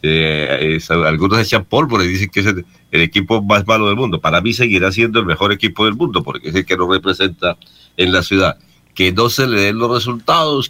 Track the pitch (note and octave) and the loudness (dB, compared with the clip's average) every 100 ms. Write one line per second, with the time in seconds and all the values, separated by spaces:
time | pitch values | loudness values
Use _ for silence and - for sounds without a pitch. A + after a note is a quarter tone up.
0 | D2+ D#2+ D#2+ D#2 D2 C2+ D#2 D#2+ - E2 | 2 2 2 0 -2 -2 0 -2 0 0
1 | D#2 D#2 F#2+ A2 G#2+ A2+ G2+ A#2 D3+ A2+ | 2 0 0 0 0 -2 0 0 2 0
2 | F2+ F#2 G2+ - G2+ F#2+ E2+ _ _ D#2+ | 0 -2 -4 -2 -2 -2 -6 _ _ 0
3 | E2 G2+ G2 A2+ G2+ G#2 F#2+ A2 G#2+ G#2 | 0 0 0 0 2 0 2 2 2 0
4 | B2+ E2 D#2+ E2+ G2 A2+ A#2+ F#2+ F#2+ F#2+ | -2 -2 0 0 0 0 0 2 0 2
5 | A#2 A2+ G2 D#2 G2+ G2+ A2 - G#2+ G#2+ | 0 0 0 0 0 0 -2 0 0 0
6 | D#3+ F#2 D2+ - - F2 F#2 F#2 F2+ F#2+ | -2 -2 -4 -8 -4 -4 -2 -2 0 0
7 | F#2 F#2 F#2+ E2 F2+ F2 - - - - | -2 -2 -2 -2 -4 -4 -12 -20 -20 -2
8 | F#2 F#2 F2 G2 F#2 - _ _ _ - | 2 2 2 2 2 -2 _ _ _ -2
9 | F#2 F#2 A#2 A#2 C3+ A2 G2+ A2 A#2 B2 | -2 2 0 0 0 0 0 0 0 -2
10 | A#2+ A#2+ A2 E3 D#3 C#3+ B2+ | -4 -6 0 0 2 -2 -4